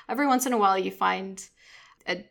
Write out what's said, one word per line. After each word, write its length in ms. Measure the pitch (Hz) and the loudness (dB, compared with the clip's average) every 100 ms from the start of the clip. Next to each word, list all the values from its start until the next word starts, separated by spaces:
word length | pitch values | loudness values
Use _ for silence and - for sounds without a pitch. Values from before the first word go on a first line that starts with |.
| - | -6
every 180 | 240 285 | -2 2
once 200 | 254 262 | 2 2
in 60 | |
a 60 | 240 | 2
while, 180 | 202 190 | 4 2
you 140 | 185 | -2
find 500 | 190 190 185 190 190 - _ - - - _ - | -2 -2 -2 -6 -12 -18 _ -20 -20 -20 _ -8
a 160 | 180 - | -8 -10